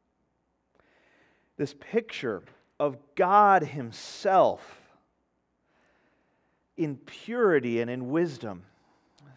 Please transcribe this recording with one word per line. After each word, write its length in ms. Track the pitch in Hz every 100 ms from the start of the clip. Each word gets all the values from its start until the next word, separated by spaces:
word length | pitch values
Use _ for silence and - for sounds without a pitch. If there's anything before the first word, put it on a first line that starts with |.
| _ _ _ _ _ _ _ _ _ _ _ _ _ _ _ -
This 160 | 143
picture 680 | - - 226 - - 127 95 - _ _ _
of 180 | 147 127 _ -
God 480 | 180 202 202 190
himself 1160 | 143 143 120 110 - - - 190 127 90 - - _ _ _ _ _ _ _ _ _ _ _ _ _ _ _ _ _ _ _ -
in 200 | 156 135
purity 840 | - - - 240 214 151 120 117
and 80 | 117
in 200 | 127 123
wisdom. 520 | 156 175 127 113 90 92 _ _ _ _ _ 143